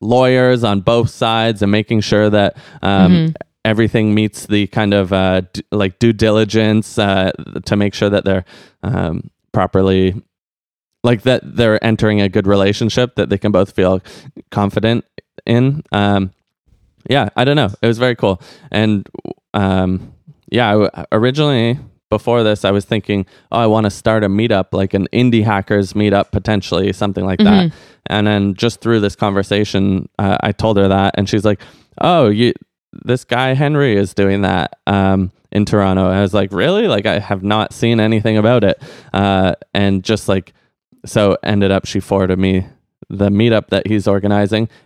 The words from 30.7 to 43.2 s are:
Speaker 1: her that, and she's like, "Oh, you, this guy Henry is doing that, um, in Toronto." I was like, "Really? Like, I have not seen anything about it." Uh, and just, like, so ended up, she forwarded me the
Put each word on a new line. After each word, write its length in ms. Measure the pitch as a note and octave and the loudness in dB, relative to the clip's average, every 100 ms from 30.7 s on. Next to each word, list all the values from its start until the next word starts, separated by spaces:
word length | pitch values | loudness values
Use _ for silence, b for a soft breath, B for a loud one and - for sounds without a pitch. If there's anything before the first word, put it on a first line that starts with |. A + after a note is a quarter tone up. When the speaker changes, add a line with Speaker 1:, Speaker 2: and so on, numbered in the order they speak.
| G2 | 2
Speaker 1:
her 120 | F#2+ | 2
that, 260 | G2 G2 - | 2 0 0
and 100 | G2 | -2
she's 160 | G#2+ | 0
like, 160 | G#2+ G2 B B B - | 0 -2 B B B -4
"Oh, 280 | E3+ E3+ A2+ | 0 2 2
you, 240 | G#2 A#2 - _ _ _ - | 2 0 -2 _ _ _ -10
this 200 | - B2+ | -4 -4
guy 300 | - A#2+ C3 | -2 -2 0
Henry 420 | C3 D3 D3+ C#3 G2+ | 0 0 0 2 0
is 160 | G2 | 0
doing 300 | - G2 G2 | 0 0 0
that, 320 | F#2+ F#2 - - - | 0 0 -4 -6 -2
um, 440 | G2 F#2+ G2 F#2 - _ | 2 2 2 -2 -6 _
in 140 | G#2 | -2
Toronto." 400 | G2+ G#2+ F#2+ F#2+ F#2 | 0 2 2 2 2
I 100 | F#2+ | 0
was 140 | G2 | 0
like, 180 | G#2 F#2+ | 0 -2
"Really? 340 | G2 C#3 G3+ G#3+ | -2 0 0 0
Like, 200 | G#2 G#2 | 0 -2
I 120 | F#2 | -2
have 240 | - G2 | -4 -4
not 300 | G2 G#2+ G2+ | -2 -2 -2
seen 260 | - A#2 A2+ | -2 0 2
anything 360 | A2 A2+ A2 A2 | 2 0 0 2
about 260 | G#2+ B2 | 2 2
it." 120 | G2+ - B B B | 2 -2 B B B
Uh, 400 | G2 G2+ F#2+ F#2 - - | -2 0 2 0 -2 -6
and 320 | G2+ G2+ F#2+ | -2 0 0
just, 240 | F#2 G#2+ - | -2 -2 -2
like, 240 | F#2+ - _ _ _ _ _ - | -4 -6 _ _ _ _ _ -4
so 300 | A2+ G#2 - | 0 2 0
ended 280 | - G#2 G2 | -2 0 2
up, 160 | F#2+ - | 0 -2
she 140 | G2 | -6
forwarded 380 | - G2 F#2 F#2 | -2 0 0 0
me 280 | F#2 F#2 F#2 _ _ _ - | 0 0 -4 _ _ _ -10
the 220 | G2 | -2